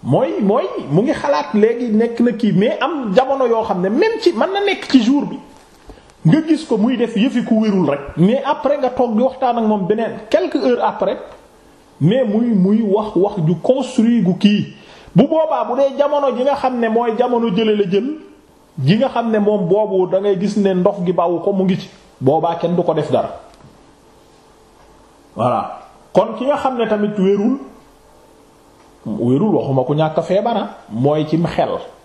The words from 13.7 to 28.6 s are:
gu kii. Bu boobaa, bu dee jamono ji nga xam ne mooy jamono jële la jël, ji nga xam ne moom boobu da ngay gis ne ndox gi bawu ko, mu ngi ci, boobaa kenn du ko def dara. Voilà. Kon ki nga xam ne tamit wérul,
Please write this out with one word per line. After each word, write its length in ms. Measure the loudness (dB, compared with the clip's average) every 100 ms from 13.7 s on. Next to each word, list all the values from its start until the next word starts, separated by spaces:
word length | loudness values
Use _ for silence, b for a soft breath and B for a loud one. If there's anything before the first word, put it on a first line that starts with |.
| 0 0 0 2 2
gu 120 | 2 2
kii. 360 | 2 2 -4 B B B B 2
Bu 100 | 4
boobaa, 380 | 2 0 -2
bu 100 | -2 0
dee 200 | 0 2
jamono 320 | 0 2 0 0
ji 80 |
nga 100 | -2
xam 240 | 0 -2 -2
ne 100 | 0
mooy 280 | 0 0 0
jamono 320 | 0 0 0 0
jële 180 | 0 0
la 140 | 2
jël, 180 | 0 -2 -8 -14 -20 _ _ _ -4
ji 180 | 2 2
nga 100 | 2
xam 220 | -2 -2
ne 60 | 0
moom 280 | 0 0 0
boobu 400 | 0 0 0 0
da 140 | -2
ngay 180 | -2 -2
gis 180 | -2 0
ne 160 | 0
ndox 260 | 2 0 0
gi 80 | -2
bawu 280 | 0 0 0
ko, 120 | -2
mu 120 | 0
ngi 120 | 0 -2
ci, 100 | -6 -20 -20 -2
boobaa 340 | 0 2 0
kenn 220 | -2 -2 0
du 60 |
ko 100 | 0
def 160 | 0 0
dara. 200 | -2 -2 -8 -20 -20 -20 -20 -20 _ -20 -20 _ _ _ _ _ _ -20 -20 -20 _ _
Voilà. 460 | -4 -2 -2 -4 -12 -20 -20 -2
Kon 220 | 0 0 -2
ki 60 | -2
nga 100 | -2
xam 200 | -2 -4
ne 80 | -2
tamit 300 | -2 -2 0
wérul, 400 | 0 2 0 -4 -8 -20 -20 _ -20 -20 -20 -20 -20 _